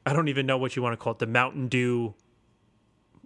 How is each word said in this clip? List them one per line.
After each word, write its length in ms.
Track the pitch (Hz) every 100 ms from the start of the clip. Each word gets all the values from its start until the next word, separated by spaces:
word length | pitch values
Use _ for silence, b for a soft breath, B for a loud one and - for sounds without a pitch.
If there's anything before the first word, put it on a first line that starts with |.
I 100 | 135
don't 160 | 151 151
even 180 | 135 135
know 100 | 131
what 180 | 131 131
you 60 |
wanna 160 | 120 117
call 160 | 117
it, 60 | 113
the 80 | 113
Mountain 400 | 120 127 143 127
Dew 480 | 127 123 120 113 - _ _ _ _ _ _ _ _ _ -